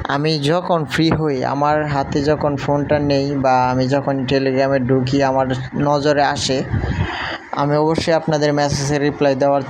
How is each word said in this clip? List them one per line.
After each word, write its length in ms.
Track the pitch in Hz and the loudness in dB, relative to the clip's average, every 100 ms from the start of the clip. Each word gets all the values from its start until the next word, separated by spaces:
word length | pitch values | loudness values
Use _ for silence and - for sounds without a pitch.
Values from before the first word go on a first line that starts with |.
| - | -4
আমি 300 | 143 156 156 | -2 0 0
যখন 460 | 143 175 175 170 | 0 0 0 -2
ফ্রি 260 | 147 - 160 | -2 0 0
হই, 340 | 160 156 131 | 2 0 -2
আমার 420 | 123 135 147 151 151 | -2 0 2 0 0
হাতে 360 | 143 139 151 | -2 -2 0
যখন 340 | 143 147 151 139 | 0 0 0 -2
ফোনটা 420 | - 147 139 147 | -2 -2 0 0
নেই 360 | 143 139 139 | 2 0 0
বা 360 | 143 131 127 127 | 0 2 2 2
আমি 180 | 127 127 | 2 0
যখন 380 | 139 135 135 127 | 0 0 -2 0
Telegram-এ 520 | 139 135 131 135 139 | 0 2 2 2 2
ঢুকি, 440 | 127 131 127 139 | 2 2 2 2
আমার 240 | 135 131 131 131 - | 2 2 0 -2 -6
নজরে 480 | - 143 147 143 147 | -2 0 2 2 2
আসে, 400 | 139 139 - 131 - 110 - - - - - - - | 2 0 -2 -2 -2 -2 -2 -2 -4 -4 -8 -10 -8
আমি 240 | - 143 147 | -4 0 2
অবশ্যই 360 | 156 160 - | 2 0 0
আপনাদের 400 | 160 156 151 147 | 0 0 0 0
মেসেজে 460 | 147 143 143 139 147 | 0 0 -2 -2 0
রিপ্লাই 360 | 143 139 143 | 0 0 0
দেওয়ার 280 | 131 143 139 131 | 2 2 0 -2